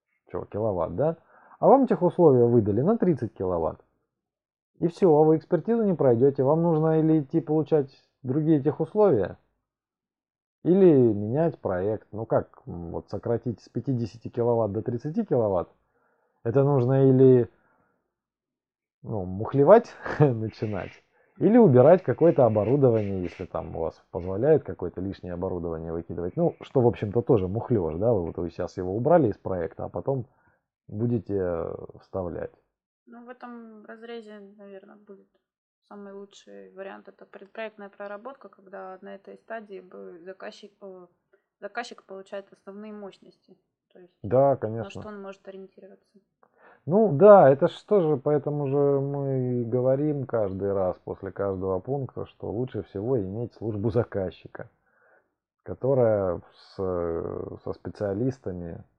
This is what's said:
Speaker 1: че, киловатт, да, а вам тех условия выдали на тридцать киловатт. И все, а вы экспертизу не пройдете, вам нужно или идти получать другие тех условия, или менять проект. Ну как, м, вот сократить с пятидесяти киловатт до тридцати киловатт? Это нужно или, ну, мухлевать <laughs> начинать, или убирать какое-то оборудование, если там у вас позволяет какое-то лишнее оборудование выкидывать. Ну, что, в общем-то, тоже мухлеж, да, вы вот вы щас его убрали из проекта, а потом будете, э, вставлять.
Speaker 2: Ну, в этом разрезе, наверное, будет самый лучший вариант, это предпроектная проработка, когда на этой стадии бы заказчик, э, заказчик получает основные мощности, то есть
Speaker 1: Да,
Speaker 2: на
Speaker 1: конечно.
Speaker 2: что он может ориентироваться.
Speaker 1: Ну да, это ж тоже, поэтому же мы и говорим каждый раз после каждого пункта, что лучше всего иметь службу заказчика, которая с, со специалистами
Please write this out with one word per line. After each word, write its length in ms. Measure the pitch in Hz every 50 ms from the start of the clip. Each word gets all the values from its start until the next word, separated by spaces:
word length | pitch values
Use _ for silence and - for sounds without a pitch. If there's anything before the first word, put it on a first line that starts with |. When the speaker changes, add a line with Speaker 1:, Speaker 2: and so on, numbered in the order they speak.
| _ _ _ _ _ _
Speaker 1:
че, 140 | - 92 92
киловатт, 500 | - - 104 110 110 98 87 82 82 85
да, 220 | 92 139 160 165 - _ _ _ _ _ _ - _
а 80 | - 175
вам 200 | 233 277 262 -
тех 140 | 214 151 180
условия 420 | 170 - - 175 156 131 123 117
выдали 360 | 117 120 120 104 104 98 110
на 160 | 139 190 233 226
тридцать 360 | 220 180 156 127 117 104 -
киловатт. 460 | - 95 92 90 82 80 80 85 - _ _ _ _ _ _ _ _ _ _ _ _ _ _ _ _ _ _ _ _
И 80 | 165 170
все, 280 | - - 202 175 151 147
а 60 | 156
вы 140 | 156 160 156
экспертизу 460 | - _ 180 165 156 214 233 233 214
не 100 | 202 180
пройдете, 480 | 139 143 131 120 113 131 143 - - 131
вам 180 | 135 156 165 170
нужно 360 | 170 160 156 160 160 160 160
или 200 | 156 156 160 160
идти 200 | 139 - - 165
получать 480 | 165 - 151 156 147 - 165 151 135 135 _ _ _ _ _ _ -
другие 380 | 127 127 156 151 156 160 143
тех 180 | 131 151 - -
условия, 580 | 160 156 - 208 214 196 143 104 90 - - - _ _ _ _ _ _ _ _ _ _ _ _ _ _ _ _ _ _ _ _ _ _ _ _ -
или 500 | 147 180 196 190 175 151 135 123 113 104
менять 440 | 101 104 107 120 151 165 165 120 -
проект. 480 | - 95 90 90 95 104 110 - - _
Ну 140 | - 101 113 -
как, 340 | 147 117 87 - _ - _ -
м, 240 | 90 87 85 85
вот 180 | 85 85 - _
сократить 520 | - 98 - 110 117 110 - 123 104 -
с 80 | - -
пятидесяти 580 | _ 127 117 139 135 117 117 110 - - _ -
киловатт 440 | - 120 117 120 120 117 113 104 95
до 80 | 110 -
тридцати 420 | - 120 120 - 151 160 233 214
киловатт? 440 | - 156 123 110 104 95 87 82 - _ _ _ _ _ _ _ _ _ _ _ _ _ _ _
Это 200 | 117 110 139 139
нужно 460 | 143 143 135 120 123 135 135 135 135
или, 400 | 131 131 135 131 127 123 117 - _ _ _ _ _ _ _ _ _ _ _ _ _ _ _ _ _ _ _ _ _ _ _ _ _ _ _ _ _ _ -
ну, 220 | 123 113 104 92
мухлевать 640 | 90 92 98 110 - - 139 143 156 202 240 240 - - - -
<laughs> 140 | - - -
начинать, 720 | 151 139 120 110 110 107 - - 117 107 104 90 90 95 - - _ _ _ _ _ _ _ -
или 180 | 139 185 226 247
убирать 460 | 226 170 123 127 127 151 180 180 -
какое-то 420 | - 120 - 151 170 165 - 127
оборудование, 760 | 110 107 107 101 107 131 147 135 127 113 110 104 98 98 92 90
если 220 | 85 - - 92
там 300 | - - 80 82 85 87
у 60 | 82
вас 220 | 80 80 - _ _ _
позволяет 520 | - 90 85 92 95 98 120 151 160 135 -
какое-то 380 | - 87 - 92 85 - -
лишнее 320 | 92 98 90 - - 90 87
оборудование 580 | 85 92 95 92 87 85 85 82 80 82 82
выкидывать. 440 | 82 85 87 - 87 87 85 92 - 160
Ну, 180 | 175 165 - -
что, 200 | - - - 139
в 60 | 120 120
общем-то, 340 | - - 117 104 92 120 120
тоже 240 | - 135 101 92 90
мухлеж, 480 | 98 113 - - 127 104 85 78 78
да, 180 | 85 104 120 117
вы 80 | 95 85 82
вот 100 | - -
вы 120 | 87 82
щас 260 | - - 90 80 - 95
его 180 | 90 90 95
убрали 340 | 117 123 151 170 175 143 104
из 80 | 95 -
проекта, 480 | _ 92 95 90 82 - - - 95
а 40 | 90
потом 380 | - 87 - - 139 131 - - _ _ _ _ _ _ _ _ _ _ _ -
будете, 480 | 107 104 117 120 120 110 - - 101 98
э, 380 | 92 90 85 82 85 - - - - - - -
вставлять. 500 | - _ - 95 92 87 78 82 - - - _ _ _ _ _ _ _ _ _ _ _
Speaker 2:
Ну, 160 | 233 240 240
в 40 | 240
этом 560 | 254 247 - 247 240 233 233 226 220 214 208
разрезе, 540 | 220 226 220 226 233 233 233 220 208 214 208 202 196 208 208
наверное, 400 | 202 202 196 190 190 208 214 208
будет 300 | 208 208 196 196 196 _ _ _ _ _ _ _ _ _ _ _ _ _
самый 240 | 208 202 202 196 196
лучший 580 | 196 202 196 _ - _ 202 202 202 196 185
вариант, 360 | 190 185 196 196 208 208 202 202
это 180 | 202 _ 196
предпроектная 600 | _ - 202 202 196 _ 226 220 214 208 - 202 196
проработка, 600 | - - 202 202 202 202 220 262 277 - - 196
когда 480 | - _ 196 190 196 190 190 190 190 190
на 140 | 196 196 196
этой 220 | 196 196 196 196 190
стадии 420 | _ _ 220 226 214 202 196 185
бы 400 | 180 185 190 202 196 190 180 165 170
заказчик, 480 | 185 185 - - 214 208 - - 208 _ _
э, 260 | 202 196 185 185 180 175 _ _ _ _ _ _ _ _ _ _
заказчик 420 | - 202 208 233 240 - 208 - _
получает 480 | _ 190 190 190 - 208 196 196 _
основные 400 | 190 _ _ 202 196 208 214 214 208
мощности, 640 | 208 202 190 185 _ _ 180 _ _ _ _ 190 _ _ _ _ _ _ _ _
то 60 | -
есть 140 | 180 _ _ _ -
Speaker 1:
Да, 260 | 98 113 127 139 139
Speaker 2:
на 40 | 131 -
Speaker 1:
конечно. 320 | - 107 110 117 107 98
Speaker 2:
что 180 | - 95 95 214
он 140 | 208 202
может 260 | 196 196 196 - _ 196
ориентироваться. 720 | 196 190 190 190 _ 202 196 190 196 190 _ _ _ 196 _ _ _ _ _ _ _ _ _ - _ _ _
Speaker 1:
Ну 260 | 131 170 214 226 190 147
да, 360 | 139 185 214 202 190 156 135
это 180 | 139 131 180 156
ж 40 | - - - -
тоже, 300 | 208 202 165 151 151 131
поэтому 500 | - 147 151 143 139 147 147 147 143 135
же 100 | 135 143 143 143 143 139
мы 600 | 139 139 143 143 139 139 135 131 127 127 123 123
и 20 | 120
говорим 600 | 113 117 127 123 131 135 135 147 151 147 143 127
каждый 480 | - - 113 104 95 95 95 98 101 98
раз 240 | 98 92 90 87 - _
после 280 | 87 90 - 98 95
каждого 480 | - - 98 101 95 92 92 95 95 92
пункта, 460 | - 127 135 143 131 - - 101 98
что 260 | - _ _ 98 92
лучше 320 | 90 113 127 127 - 107 95
всего 340 | - - 98 104 120 135 117
иметь 320 | 95 92 98 117 123 - -
службу 340 | _ 98 113 107 104 101 113
заказчика, 800 | - 120 113 - - 101 95 87 - - - - - - - - _ _ _ _ _ _ _ _ _ _ _ _ _ _ _ _ _ _ _
которая 800 | 95 92 - - 131 139 131 120 110 107 101 98 92 87 - - _ _
с, 200 | _ - - - - 95 92 90 87 85 85 82 82 - 95 95 - - - - - -
со 100 | - -
специалистами 1120 | - _ 95 - - 107 101 98 101 123 131 131 - _ 101 90 87 87 85 85 92 - _ _